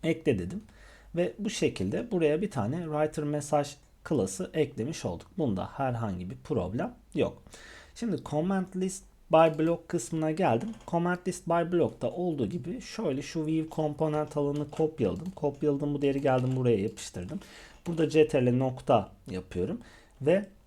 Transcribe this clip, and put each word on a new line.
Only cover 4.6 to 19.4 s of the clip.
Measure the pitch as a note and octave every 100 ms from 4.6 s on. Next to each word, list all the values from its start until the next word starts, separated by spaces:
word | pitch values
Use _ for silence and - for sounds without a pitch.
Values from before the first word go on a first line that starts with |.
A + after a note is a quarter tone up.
| C#3 B2 A#2 D#3+ G#2
olduk. | E2+ - -
Bunda | D3 F#2+ F#2
herhangi | - C3+ A#2+ A2+ F2+ F2+
bir | -
problem | - C3+ F2+ A2+ G3 - - E3+
yok. | - - - - - - - -
Şimdi | A#3 F3 -
comment | D3 F3 F#3+ F3+ F#3
list | F#3 F#3 - - -
by | D#3+ E3 D#3
block | D#3+ E3+ -
kısmına | E3+ - D#3+ D#3
geldim. | D#3 F3 A#2 G3 A3 -
Comment | E3+ F3 F3+ -
list | - -
by | E3+ E3+
block'ta | F#3 B2+ - C3
olduğu | F3 F3+ D3+ G#2+
gibi | F3 B2+ A#3+
şöyle | - - G#3+ C3+
şu | C#3+ E3+ D#3
view | D#3+ D#3 -
component | D#3 D3 D#3 D3+ D3+ D3
alanını | C#3+ D3 C#3+
kopyaladım. | - D#3+ D#3+ G#2+ F2+ F3+
Kopyaladım, | - D3 B2+ D3+ C#3 D3
bu | C#3+
değeri | C#3 C#3
geldim | C#3 B2+ B2+ C3
buraya | B2 A2
yapıştırdım. | G#2 - - - F2+ - - - - - -
Burada | E3 D#3
C | D#3 D#3
T | D3
R | B2
L | B2
nokta | C3 B2+ - A#2+ F#2+ - -
yapıyorum | F#2